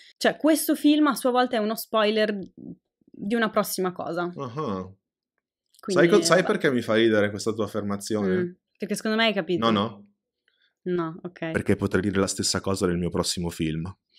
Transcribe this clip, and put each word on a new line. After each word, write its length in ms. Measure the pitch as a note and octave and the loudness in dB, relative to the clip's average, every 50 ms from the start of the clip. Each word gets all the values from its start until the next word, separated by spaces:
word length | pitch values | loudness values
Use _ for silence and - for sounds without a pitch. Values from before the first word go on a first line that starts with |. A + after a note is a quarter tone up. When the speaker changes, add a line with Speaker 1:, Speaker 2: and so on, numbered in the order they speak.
| - - _ - | -20 -20 _ 0
Speaker 1:
cioè, 180 | - A3+ - | 0 0 0
questo 380 | - - D4+ D#4+ D4+ - - D4+ | 2 4 4 4 4 2 0 -2
film 300 | C#4+ - D4 D4+ D4+ D4+ D4 | 2 4 4 4 6 4 2
a 60 | A#3 | 2
sua 140 | - - C4 | 0 0 0
volta 260 | A#3+ B3 B3+ B3 - | 2 2 0 2 0
è 40 | A3 | -2
uno 160 | G#3 G#3+ A3 | -2 -2 -4
spoiler 600 | G#3+ - - - A3 G#3+ G#3 A3 G#3+ G#3+ G#3+ G#3 | -6 -8 -2 0 2 2 4 4 2 2 0 0
di 1000 | G3 F3+ - _ - - - F3 _ _ _ _ _ _ _ _ - - G3+ A#3 | -4 -6 -12 _ -18 -16 -16 -16 _ _ _ _ _ _ _ _ -10 -4 -2 0
una 160 | A#3 A3+ G#3+ | 0 0 0
prossima 400 | G#3+ A3 G3 - - - F#3 F#3 F3+ | 2 0 0 0 -2 -2 -2 -2 -2
cosa. 300 | F3+ C#3+ - E3+ F3 F3 F3 F3 | -4 -8 -6 -4 -4 -4 -6 -6
Speaker 2:
Ah. 560 | D3+ C#3 A#2+ A2 D3+ D#3 A#2+ G2 F#2 F#2 F#2 F#2+ _ _ _ _ _ _ _ _ _ _ _ _ _ _ _ _ _ | -8 -10 -8 -6 -6 -4 -4 -4 -4 -6 -10 -14 _ _ _ _ _ _ _ _ _ _ _ _ _ _ _ _ _
Speaker 1:
Quindi, 280 | - - F#3+ F3 E3 E3+ | -6 -2 2 4 6 6
Speaker 2:
Sai 0 | |
co-, 120 | F#3+ G3 E3+ | 6 6 6
sai 140 | - E3 F#3 | 6 4 4
Speaker 1:
vabbè. 60 | F3+ - | 4 2
Speaker 2:
perché 200 | G#3+ - - D3+ | 0 0 2 2
mi 100 | B2+ A#2+ | 0 0
fa 140 | A2 - G#2+ | 0 2 2
ridere 340 | A2 A2+ A2+ G#2+ G#2 G2+ G2+ | 4 4 4 4 4 2 2
questa 240 | G#2 G2 - A2+ G#2 | -2 -4 -4 -4 -4
tua 120 | A2 G#2 | -4 -4
affermazione? 680 | G2 - G#2+ G2+ G2+ G2+ C#3+ G3+ - A2 - G3+ F#3+ F#3 | -4 -4 -6 -4 -4 -6 -6 -4 -4 -4 -2 0 0 0
Speaker 1:
Mm, 160 | F3+ F3+ F3 F3+ _ _ _ _ - | 0 -2 -4 -6 _ _ _ _ -12
perché 180 | G#3+ G3 G#3 | -8 -8 -8
secondo 200 | - - A3 A3 A3 | -6 -4 -4 -2 0
me 80 | A3+ | 0
hai 80 | A3+ G3+ | 0 0
capito. 300 | G3+ E3+ F#3 F3+ E3 A2+ | -2 -4 -2 -2 0 2
Speaker 2:
No, 80 | A#2 | 2
no. 360 | A2+ G2+ G#2 A#2 A2+ - - _ _ _ _ _ _ _ _ _ _ _ _ _ _ _ - | 2 2 0 -2 -6 -12 -20 _ _ _ _ _ _ _ _ _ _ _ _ _ _ _ -6
Speaker 1:
No, 340 | F#3 F3+ F3 E3 D#3+ D#3+ - | -4 -4 -2 -4 -4 -8 -10
ok. 300 | - F3 F3+ - E3+ D#3+ | -14 -14 -12 -10 -10 -4
Speaker 2:
Perché 240 | D#3 - - - G3+ | -4 -4 0 0 0
potrei 260 | G3 G2 F#2+ - F#2 | 0 0 0 0 2
dire 180 | F#2 G#2 F#2 F#2+ | 0 2 0 0
la 80 | F#2+ F#2 | 0 0
stessa 320 | - - G2+ - - F#2+ | -2 -4 -4 -2 -2 -2
cosa 280 | - G2 F#2+ F#2+ G2+ F2+ | -2 -2 -2 0 0 0
del 100 | F2 F2 | 0 0
mio 120 | F2+ E2+ | -2 -4
prossimo 400 | E2+ F2+ F2 - - F2+ F2 F2 | -2 -2 -2 -2 -2 -4 -6 -8
film. 340 | - - E2 D#2+ D#2 D#2+ E2 F#2+ - _ _ _ _ | -4 -4 -4 -4 -4 -6 -8 -10 -12 _ _ _ _